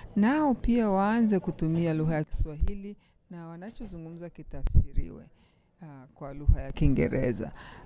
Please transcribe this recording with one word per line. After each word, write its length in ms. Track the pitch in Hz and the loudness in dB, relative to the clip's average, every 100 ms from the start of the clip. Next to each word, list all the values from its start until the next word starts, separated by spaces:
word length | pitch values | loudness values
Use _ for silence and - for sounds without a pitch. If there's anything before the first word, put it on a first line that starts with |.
| - - | -6 2
nao 380 | 208 294 302 | 2 4 2
pia 360 | 240 - 240 220 | 2 2 2 4
waanze 480 | 190 202 226 226 196 | 2 2 2 4 2
kutumia 540 | 180 165 160 165 170 | 0 -2 0 2 2
lugha 200 | 156 156 | 0 0
ya 100 | 156 | 0
Kiswahili 720 | 156 - 160 151 - 202 196 208 _ _ _ | -2 -2 -2 2 0 0 -10 -14 _ _ _
na 160 | 175 165 | -16 -14
wanachozungumza 840 | 170 196 233 220 175 160 170 170 | -14 -16 -14 -14 -12 -14 -14 -16
kitafsiriwe, 920 | - - - - - - - - - - _ _ _ _ _ | -16 -12 -2 6 6 6 0 -2 -6 -18 _ _ _ _ _
ah, 240 | 165 139 131 | -18 -18 -20
kwa 200 | - 139 | -16 -14
lugha 260 | 139 143 143 | -2 2 2
ya 100 | 135 | 0
Kiingereza. 800 | - 147 131 151 135 127 113 - - - - | 0 2 4 0 0 -2 -2 -8 -12 -18 -20